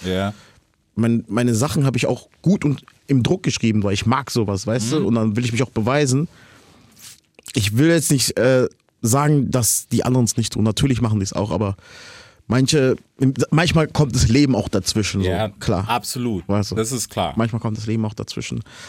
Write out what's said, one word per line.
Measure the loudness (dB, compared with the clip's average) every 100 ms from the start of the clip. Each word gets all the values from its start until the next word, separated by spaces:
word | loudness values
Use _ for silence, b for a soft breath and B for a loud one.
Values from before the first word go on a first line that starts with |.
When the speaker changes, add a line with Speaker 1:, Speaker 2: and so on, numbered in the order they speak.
| -4
Speaker 1:
Ja. | -2 -2 -6 B B _ _ _ -2
Speaker 2:
Mein, | 0 0 -2
meine | 0 0 2
Sachen | 0 0 0
hab | 0
ich | -2
auch | -4 -8 _
gut | 0 2 0
und | -4 -8 _ 0
im | 2
Druck | 2 0
geschrieben, | -2 -2 0 0
weil | 0 0
ich | 0
mag | 0 -2
sowas, | -2 -2 -2 -2
weißt | -4 -2
Speaker 1:
Mhm. |
Speaker 2:
du? | -2 0
Und | 0
dann | 0 -2
will |
ich | -2
mich | -2
auch | -4
beweisen. | -2 0 0 2 0 -2 B B B B B B B B B _ -20 -8 -4
Ich | -2 2
will | 4
jetzt | 4 2
nicht, | 0 0 0
äh, | 2 4 2 -4 _ _
sagen, | 0 2 4 2 2
dass | 0 0 -2 -2
die | -2 2
anderen | 2 2
es | 0
nicht | -4
tun. | 0
Natürlich | 0 2 0 2
machen | 0 0
die |
es | -2
auch, | -2 -2
aber | -2 -2 -4 B B B B B B -2
manche, | 2 2 2 2 0 -4 0 0 2 0
manchmal | 2 2 2 2
kommt | 2 2 2
das | 4
Leben | 4 4 2
auch | -2
dazwischen, | -4 -2 -2 -2 -2
so. | 0
Speaker 1:
Ja, | 0 -4
Speaker 2:
Klar. | -4 -2 -2 0
Speaker 1:
absolut. | -2 -4 -6 -4 -4 -2
Speaker 2:
Weißt | -2 -2
du? | -2
Speaker 1:
Das | -4
ist | -4 -6
klar. | -4 -2 -2
Speaker 2:
Manchmal | -2 -2
kommt | -4 -6
das | -4
Leben | -4 -4
auch |
dazwischen. | -6 -10 -10 -8 -10 -10 B